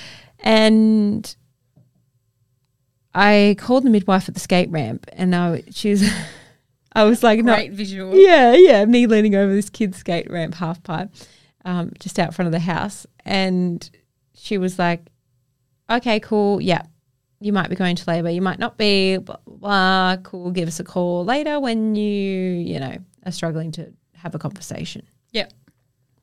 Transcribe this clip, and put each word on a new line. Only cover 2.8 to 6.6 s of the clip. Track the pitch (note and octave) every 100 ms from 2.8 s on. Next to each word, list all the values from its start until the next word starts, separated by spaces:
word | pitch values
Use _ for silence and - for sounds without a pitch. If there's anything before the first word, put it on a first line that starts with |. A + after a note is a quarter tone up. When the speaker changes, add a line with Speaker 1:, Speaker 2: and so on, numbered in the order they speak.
| _ _ _
Speaker 1:
I | F3+ G3+ G#3 G3+ G3+
called | - C4
the | B3+
midwife | G#3+ G3+ F#3+ F3
at |
the | -
skate | - F3+ -
ramp, | D#3+ A2+ - -
and | - F3+
I, | F3 F3 D#3+ -
she | - G#3
was, | G3+ G3+ - - - -
<laughs> | _